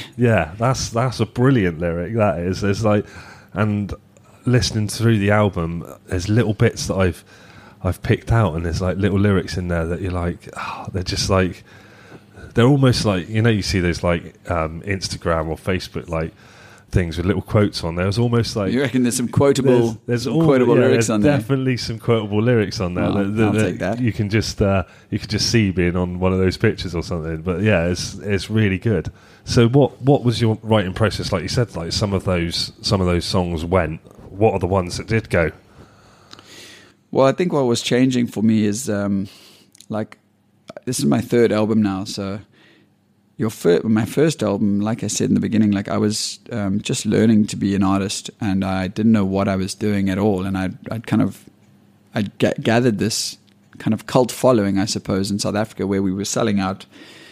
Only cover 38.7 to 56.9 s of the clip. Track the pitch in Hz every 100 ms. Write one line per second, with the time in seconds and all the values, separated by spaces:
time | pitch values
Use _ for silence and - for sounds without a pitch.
38.7 | 104 - 101 101 98 98 - - - _
39.7 | _ - 107 110 - _ _ _ _ -
40.7 | - - 127 - 120 110 120 113 104 107
41.7 | 110 104 95 98 - 98 101 - _ _
42.7 | _ _ _ _ _ _ - 107 - -
43.7 | 170 110 110 110 - 160 147 104 101 107
44.7 | 101 104 113 101 - 104 98 98 107 107
45.7 | 98 101 104 107 107 - - - 117 101
46.7 | 98 - 131 - 107 110 110 104 101 101
47.7 | 98 98 98 98 - - - 107 95 95
48.7 | 92 92 101 110 110 95 95 98 95 92
49.7 | - 104 101 98 95 104 95 95 95 92
50.7 | - - 113 - - 104 - - _ _
51.7 | _ _ _ _ - 101 - 107 - 101
52.7 | 113 127 101 104 - - - _ _ _
53.7 | - - 110 - 135 123 - 127 123 101
54.7 | 98 101 107 - 98 98 101 98 95 110
55.7 | - 98 98 98 95 101 - 117 101 95
56.7 | 98 -